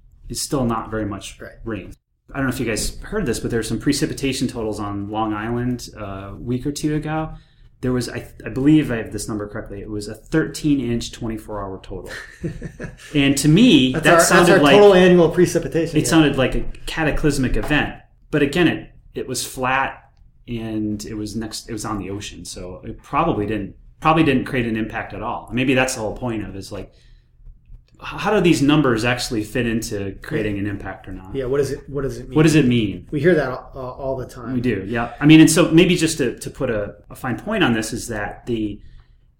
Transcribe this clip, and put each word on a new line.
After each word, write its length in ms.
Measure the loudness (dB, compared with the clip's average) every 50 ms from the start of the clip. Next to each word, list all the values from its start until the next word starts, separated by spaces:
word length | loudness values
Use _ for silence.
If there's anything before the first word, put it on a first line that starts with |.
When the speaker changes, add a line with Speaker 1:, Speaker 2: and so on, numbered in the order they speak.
| _ _ _ -18 -14 -12
Speaker 1:
is 120 | -10 -8
still 220 | -6 -4 -2 -2 -2
not 260 | -2 -2 -4 -6 -6
very 140 | -6 -6 -6
much 360 | -6 -8 -10 -12 -16 -18 -18
Speaker 2:
Right. 120 | -18 -18 -18 -14 -10
Speaker 1:
rain. 280 | -10 -10 -10 -10 -14 -20 _ _ _ _ _ _ -12
I 40 | -8
don't 100 | -4 -4
know 60 | -4
if 80 | -4 -4
you 60 | -4
guys 340 | -4 -4 -4 -4 -6 -8 -10
heard 240 | -10 -8 -6 -4 -2
this, 160 | -2 -4 -4
but 100 | -4 -4
there 80 | -4 -4
were 40 | -4
some 160 | -4 -6 -4
precipitation 680 | -2 -2 0 0 -2 -4 -4 -4 -4 -4 -4 -2 -4 -4
totals 300 | -4 -6 -6 -6 -6 -6
on 300 | -6 -8 -6 -8 -8 -6
Long 220 | -4 -4 -4 -4
Island, 560 | -4 -6 -6 -4 -4 -4 -2 -4 -4 -6 -8 -14 -14 -14
uh, 60 | -12
a 300 | -12 -12 -12 -12 -14 -14 -10
week 280 | -6 -6 -6 -4 -4
or 60 | -6
two 220 | -6 -4 -4 -4 -4
ago, 360 | -4 -4 -4 -4 -4 -6 -6 -10 -14 -20 _ _ _ -20 -20 _ _
there 120 | -4 -2
was, 160 | -2 -2 -2 -4
I, 180 | -8 -10 -12 -14 -16 -14 -12
I 40 | -8
believe 420 | -4 0 4 6 6 6 4 2
I 60 | -4
have 160 | -6 -6 -6
this 160 | -8 -8 -6 -6
number 180 | -6 -6 -6 -8
correctly, 320 | -10 -12 -12 -12 -12 -14
it 80 | -12 -10
was 180 | -8 -8 -8 -10
a 60 | -14
thirteen 680 | -16 -8 -2 -2 -2 -2 -2 -4 -4 0 0 0 0
inch, 320 | 0 -2 -2 -4 -4 -8
twenty-four 500 | -10 -10 -8 -8 -8 -8 -10 -10 -10 -10
hour 160 | -10 -10 -12 -12
total. 280 | -12 -12 -12 -12 -12 -14 -14 -16 -16 -18 -14 -10
Speaker 2:
<laughs> 720 | -10 -10 -10 -10 -12 -14 -14 -14 -14 -14 -14 -16 -10 -4 0
Speaker 1:
And 220 | 2 2 2 2 2
to 100 | 4 6
me, 440 | 6 8 8 8 8 8 6 4
Speaker 2:
That's 120 | 2 2 4
Speaker 1:
that 60 | 6
Speaker 2:
our, 40 | 6 6
that's 100 | 6 6
Speaker 1:
sounded 240 | 6 6 8 8 6
Speaker 2:
our 60 | 8
Speaker 1:
like 140 | 8 8 10
Speaker 2:
total 180 | 10 10 10 10
annual 340 | 8 8 8 8 8 6 6
precipitation, 680 | 4 4 2 4 2 0 -2 -2 -2 -2 0 0 0
Speaker 1:
it 60 | 0
Speaker 2:
yeah. 60 | 2 4
Speaker 1:
sounded 280 | 4 6 6 4 4
like 180 | 2 0 0 0
a 80 | -2 -2 -4 -6 -8 -10
cataclysmic 680 | -8 -4 -2 -2 0 0 2 2 2 2 2 0 0 0
event. 380 | 0 0 0 0 0 0 -2 -6 -12 _ _ _ _ _ -4
But 120 | 0 0
again, 260 | 0 2 2 2 2 2
it, 220 | 2 -2 -8 -14 -20 -20 _ -14 -10
it 140 | -10 -8 -6
was 180 | -6 -8 -8
flat 640 | -8 -8 -4 -2 -2 0 0 -2 -4 -6 -12 _ _ _ _ -20 _ _ _ _
and 580 | -10 -10 -8 -8 -6 -6 -4 -4 -4 -6 -6 -8
it 100 | -10 -10
was 220 | -8 -8 -8 -8
next, 320 | -8 -8 -10 -12 -12 -12 -10
it 40 |
was 120 | -10 -8 -8
on 140 | -6 -6 -6
the 120 | -6 -8
ocean. 340 | -8 -10 -10 -12 -14 -14 -16
So 360 | -14 -14 -14 -14 -14 -14 -14 -14
it 180 | -14 -16 -16
probably 440 | -10 -4 -2 -2 0 0 0 -2 -2
didn't, 300 | -4 -4 -6 -6 -10 -14 -18 -20 -20 -10 -2
probably 240 | 0 2 4 4 4
didn't 200 | 4 2 0 0
create 220 | -2 -4 -4 -2
an 100 | -2 -2
impact 380 | -4 -4 -6 -8 -10 -10 -10 -10
at 80 | -10
all. 260 | -8 -8 -8 -10 -10 -6
Maybe 220 | -4 -2 0 0 2
that's 200 | 0 0 -2 -2
the 60 | -4
whole 160 | -6 -6 -6
point 280 | -6 -6 -6 -6 -6 -8
of, 80 | -10 -12
is 140 | -12 -12 -12
like, 200 | -12 -12 -14 -14 _ _ _ -20 -20 _ _ _ _ _ -20 -20 -20 _ _ -20 -20 -20 _ _ _ -18
h-, 0 |
how 300 | -16 -14 -10 -6 -2 0
do 80 | 2 4
these 220 | 4 4 4 4
numbers 420 | 4 4 4 4 4 2 2 0 0
actually 400 | -2 -2 -2 -4 -4 -4 -4 -4
fit 220 | -4 -4 -2 -2
into 500 | -2 -2 -4 -4 -6 -6 -6 -8 -8 -10 -12
creating 360 | -10 -6 -6 -4 -4 -4 -4 -4
an 80 | -6
impact 420 | -6 -8 -8 -10 -12 -14 -14 -14 -16
or 40 |
not? 220 | -16 -16 -14 -10 -8
Speaker 2:
Yeah, 120 | -6 -4
what 120 | -2 -2 -2
does 120 | -2 -2
it, 180 | -4 -10 -10 -10
what 140 | -8 -6
does 160 | -6 -6 -8 -10
it 100 | -8 -2
mean? 80 | 2
Speaker 1:
What 60 | 4 4
does 100 | 6 6
it 120 | 4 4
mean? 420 | 4 2 2 0 -2 -4 -8 -10 -8
Speaker 2:
We 100 | -4 0
hear 140 | 2 2 2
that, 140 | 2 0 -2
uh, 420 | -6 -10 -12 -14 -14 -14 -12 -12
all 240 | -12 -8 -6 -6 -6
the 100 | -6 -8
time. 260 | -12 -14 -12 -8 -6 -4
Speaker 1:
We 60 | -2
do, 240 | 0 0 -2 -2 -4
yeah. 280 | -4 -4 -4 -4 -6 -2 2
I 60 | 6
mean, 140 | 8 10 10
and 100 | 10 8
so 200 | 8 4 4 6
maybe 260 | 6 6 6 6 4
just 220 | 0 0 -2 0 0
to, 200 | -2 -2 -4 -6
to 120 | -12 -12
put 200 | -8 -6 -4 -4
a, 260 | -4 -4 -6 -8 -12 -16 -20 -20
a 40 | -16
fine 220 | -10 -8 -6 -6 -6
point 260 | -6 -4 -2 0 2
on 80 | 2
this 200 | 2 0 -2 -4
is 160 | -6 -8 -8 -8
that 380 | -8 -8 -8 -8 -10 -10 -8
the, 340 | -6 -4 -4 -4 -6 -8 -10 -16 -20 -20 -20 -20 _ _ _ _ _ _